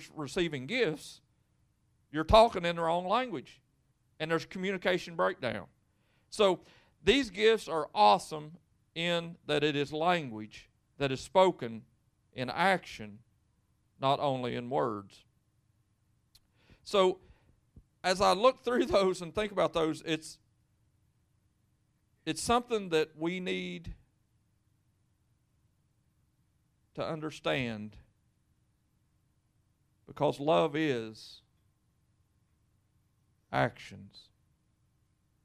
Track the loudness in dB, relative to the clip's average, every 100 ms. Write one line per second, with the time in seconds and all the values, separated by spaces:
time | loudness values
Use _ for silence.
0 | -8 -10 -6 -4 -2 -4 -6 -2 -2 -2
1 | -12 -20 _ _ _ _ _ _ _ _
2 | _ -6 6 8 8 4 -2 0 0 0
3 | 0 0 -2 -8 -12 -20 _ _ _ _
4 | _ -10 -2 -2 -2 -6 -4 -2 0 -2
5 | -2 -2 -2 -2 -4 -6 -10 _ _ _
6 | _ _ _ 2 2 2 -6 -20 _ _
7 | 2 4 2 2 4 4 0 -4 -2 4
8 | 6 6 2 -10 -12 -18 _ _ _ -6
9 | -2 -2 -4 -10 -2 0 2 0 -2 0
10 | 2 2 -2 -10 -12 -18 -20 _ _ -4
11 | -4 -4 2 6 6 4 -6 -10 -18 _
12 | _ _ _ -8 -6 0 0 0 -4 -14
13 | -16 -18 _ _ _ _ _ _ _ _
14 | 0 0 0 -2 -4 -6 -4 -2 -2 -4
15 | -12 -20 _ _ _ _ _ _ _ _
16 | _ _ _ _ _ _ _ -20 -2 2
17 | 2 2 -10 _ _ _ _ -20 _ _
18 | -4 2 2 4 4 2 0 0 2 2
19 | 2 0 -6 -6 -4 0 0 0 -2 -2
20 | -4 -4 -6 -20 _ _ _ _ _ _
21 | _ _ _ _ _ _ _ _ _ _
22 | _ _ -8 -6 0 0 0 -4 0 0
23 | 0 -4 -4 -4 -4 -4 -6 -10 -14 -16
24 | _ _ _ _ _ _ _ _ _ _
25 | _ _ _ _ _ _ _ _ _ _
26 | _ _ _ _ _ _ _ _ _ -8
27 | -6 -6 -8 -6 -4 -2 -2 -6 -10 -16
28 | -20 _ _ _ _ _ _ _ _ _
29 | _ _ _ _ _ _ _ _ _ _
30 | -18 -2 -2 0 2 2 2 0 -2 -2
31 | -6 -14 -20 -20 _ _ _ _ _ _
32 | _ _ _ _ _ _ _ _ _ _
33 | _ _ _ _ _ 0 0 -2 -16 -18
34 | -20 -20 -20 _ _ _ _ _ _ _
35 | _ _ _ _